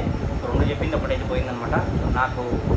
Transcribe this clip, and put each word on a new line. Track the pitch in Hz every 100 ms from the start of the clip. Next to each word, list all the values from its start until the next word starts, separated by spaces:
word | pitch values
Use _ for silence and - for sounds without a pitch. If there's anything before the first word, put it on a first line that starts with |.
| - - - -
so | -
రెండు | 127 139
చెప్పింది, | 139 - 139
ఒకటైతే | 131 123
పోయిందనమాట. | - 127 127 120 117 160
So | - - -
నాకు | 123 262 - 123 - -